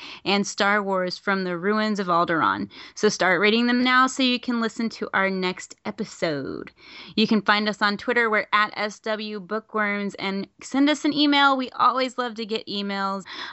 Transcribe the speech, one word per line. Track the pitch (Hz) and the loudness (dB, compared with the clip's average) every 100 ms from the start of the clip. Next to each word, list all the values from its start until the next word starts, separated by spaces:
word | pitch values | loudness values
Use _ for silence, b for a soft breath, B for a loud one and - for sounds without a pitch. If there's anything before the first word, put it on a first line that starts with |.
| B B | B B
and | - 202 196 | 0 0 0
Star | - 202 208 | 0 2 2
Wars | 196 190 180 - | 0 -2 -2 -4
From | - 190 | -2 -2
the | 185 175 | -2 -2
Ruins | 185 214 214 208 | 0 0 0 0
of | 185 | 2
Alderaan. | 170 170 165 113 98 101 B B | 2 2 2 2 0 -4 B B
So | - 208 | 0 0
start | - 180 175 | 2 2 4
reading | 208 226 240 | 4 4 2
them | 247 | 2
now | 254 254 262 | 4 4 4
so | - | 2
you | 254 247 | 2 2
can | - 240 | -2 -2
listen | 226 - 226 | -2 -2 -6
to | - 208 | -6 -4
our | - 190 | 0 0
next | 190 180 185 - - | 0 -2 -4 -12 -12
episode. | - - 214 - 170 143 123 67 - B B B B 214 | -10 -8 -10 -4 -4 -2 -6 -10 -12 B B B B 0
You | 214 | 4
can | 214 | 4
find | 202 208 214 | 4 2 0
us | 202 | 0
on | 208 202 | -2 0
Twitter. | - 240 233 | -2 0 2
We're | 214 - | 0 2
at | 208 208 - | 0 0 -2
S | 208 196 | -6 -6
W | 220 214 214 214 | -6 -6 -6 -10
Bookworms, | 175 214 220 214 208 202 202 | -6 -8 -4 -2 -2 -2 -4
and | - 196 196 190 - | -6 -4 -4 -8 -12
send | - 262 285 | -4 2 2
us | 294 | 2
an | 311 | 0
email. | 277 294 285 277 269 | 2 4 6 4 4
We | 254 | -2
always | - 247 247 262 233 | 2 2 2 -2 -4
love | 247 220 | -6 -6
to | 220 | -6
get | 220 - | -6 -6
emails. | 202 202 196 196 196 180 B B | -6 -4 -2 -2 -4 -8 B B